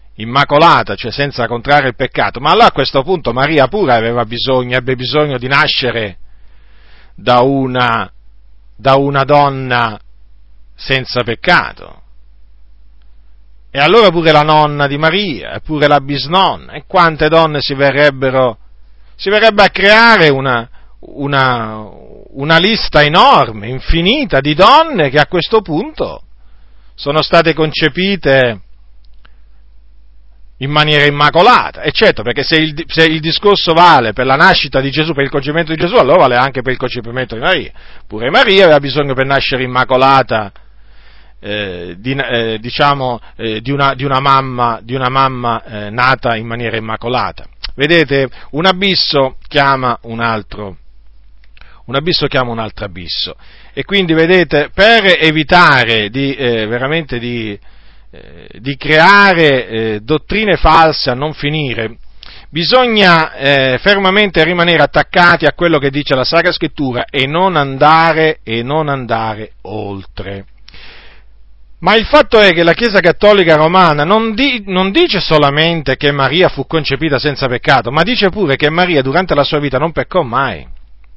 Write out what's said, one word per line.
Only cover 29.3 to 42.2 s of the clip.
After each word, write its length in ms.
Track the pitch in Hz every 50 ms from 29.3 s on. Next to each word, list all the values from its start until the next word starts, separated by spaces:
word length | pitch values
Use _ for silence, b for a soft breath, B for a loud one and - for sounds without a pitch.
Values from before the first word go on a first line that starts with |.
| - - - - - - - - - - - - - - - - - - - - - - - - - -
in 100 | 131 139
maniera 340 | 147 151 151 151 151 147 147
immacolata. 800 | 147 143 147 147 147 143 165 190 247 240 170 95 71 - -
E 100 | 135 151
certo, 300 | - - 220 185 - -
perché 200 | 104 120 113 -
se 140 | - - 165
il, 280 | 156 156 160 147 151 165
se 180 | - - 160 160
il 160 | 160 156 160
discorso 520 | 151 165 147 - - 202 196 - - 175
vale 400 | 160 165 180 175 156 131 117 110
per 140 | 104 131 127
la 100 | 131 135
nascita 440 | 147 175 190 170 - - 139 - 131
di 100 | 131 139
Gesù, 240 | 131 151 151 165 151
per 100 | 139 139
il 60 | 131
concepimento 420 | - 143 131 147 151 165 165 156
di 60 | 160 156
Gesù, 160 | 175 175 240
allora 280 | 233 147 127 160 185
vale 140 | 147 127 123
anche 260 | 123 127 135 - 131
per 100 | 110 131
il 60 | 123 -
concepimento 560 | 131 120 - 123 110 117 117 131 127 - 113
di 60 | 110
Maria. 320 | 135 180 185 143 98 - - b b b b b b
Pure 240 | - 101 107 117 135
Maria 340 | 175 247 269 226 196 190 190
aveva 160 | 165 151 143
bisogno 340 | 139 135 120 151 143 139 127
per 120 | 131 131
nascere 360 | 135 139 135 - - 135 123
immacolata, 920 | 131 127 123 127 123 - 131 127 131 135 135 131 123 - 120 110 104 98 - b b b b b b b b b b b b b b b b -
eh, 540 | - 101 104 104 101 95 90 87 87 90 87 95
di, 140 | 110 127
eh, 460 | 139 143